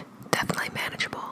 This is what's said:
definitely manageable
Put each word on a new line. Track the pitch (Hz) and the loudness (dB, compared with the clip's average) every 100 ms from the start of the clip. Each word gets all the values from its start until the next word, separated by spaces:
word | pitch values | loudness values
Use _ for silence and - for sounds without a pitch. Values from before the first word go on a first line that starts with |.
| - - - | -6 -12 0
definitely | - - - - | 2 4 2 0
manageable | - - - - - - | 0 -2 0 0 0 -4